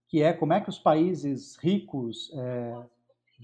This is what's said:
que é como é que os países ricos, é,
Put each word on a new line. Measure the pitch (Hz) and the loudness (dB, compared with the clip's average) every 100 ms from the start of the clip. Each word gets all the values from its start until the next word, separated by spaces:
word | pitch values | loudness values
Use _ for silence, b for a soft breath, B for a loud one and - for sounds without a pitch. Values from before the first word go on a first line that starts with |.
| _ | _
que | 156 | 2
é | 156 | 2
como | 165 156 | 2 2
é | 190 | 0
que | 202 | 0
os | - | 0
países | 175 156 180 156 143 131 - - | 2 4 2 0 -4 -6 -8 -4
ricos, | 170 202 - 135 117 110 - | 0 0 -2 -6 -6 -8 -12
é, | 151 123 123 120 120 - _ _ _ _ _ | -10 -6 -6 -8 -10 -16 _ _ _ _ _